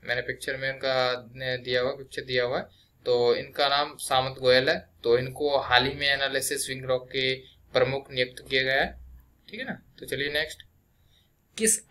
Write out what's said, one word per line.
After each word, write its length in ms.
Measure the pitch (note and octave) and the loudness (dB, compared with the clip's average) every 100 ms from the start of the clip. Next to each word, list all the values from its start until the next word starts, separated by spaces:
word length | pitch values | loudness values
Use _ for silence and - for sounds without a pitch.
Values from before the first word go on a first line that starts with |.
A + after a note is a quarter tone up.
मैंने 180 | - A#2+ | -4 -4
picture 340 | B2 B2+ - C3+ | -4 -6 -6 -6
में 140 | C3+ | -6
उनका 600 | C3+ C3+ C3 B2+ B2 A2+ | -4 -2 2 2 0 -8
ने 240 | B2+ C3 B2+ | -10 -6 -6
दिया 220 | B2 B2 | 0 0
हुआ, 100 | B2+ | 0
picture 320 | C#3 C3 - | -4 -8 -10
दिया 220 | C3 B2 | -2 0
हुआ 140 | B2 C#3+ | 0 -2
है। 60 | - - _ _ - | -6 -14 _ _ 0
तो 280 | B2 A#2+ | 4 4
इनका 340 | A#2+ C#3 - C#3+ | 2 0 0 2
नाम 280 | C#3+ D3 D3 | 2 -2 -6
सामंत 420 | - C3 C3 C3 | 0 0 0 0
गोयल 300 | B2+ B2+ C3 | 4 6 6
है। 200 | F3 - _ | 0 -4 _
तो 140 | A#2 A#2+ | 2 2
इनको 400 | C3 C3 D3 C#3 | 2 -4 0 0
हाल 280 | B2 B2 B2+ | 4 4 4
ही 80 | |
में 140 | C#3+ C#3+ | -2 -2
एनालिसिस 600 | C#3 C#3 C3+ C3 C#3 - | 0 0 -2 -2 -4 -6
विंग 160 | C3 | -8
रॉ 140 | C3 B2+ | -2 -2
के 580 | - C3+ C3 C3 - _ _ | -2 -2 -2 -2 -8 _ _
प्रमुख 400 | C#3 B2+ C3+ - | 2 2 0 -6
नियुक्त 380 | C3 B2+ - - | -4 -4 -4 -2
किया 120 | C3 | 0
गया 220 | C3 C3+ | 2 0
है, 160 | F3 - - - - _ - | 0 -4 -18 -20 -20 _ -20
ठीक 120 | G#3+ | -14
है 60 | C4 | -10
ना। 160 | - _ - | -12 _ -20
तो 80 | - | -10
चलिए 240 | C3 C#3+ | -6 -2
next, 320 | D3 D#3 - - _ _ _ _ _ _ _ _ - | -2 -4 -8 -20 _ _ _ _ _ _ _ _ -2
किस 220 | G#3+ - - | 0 0 -2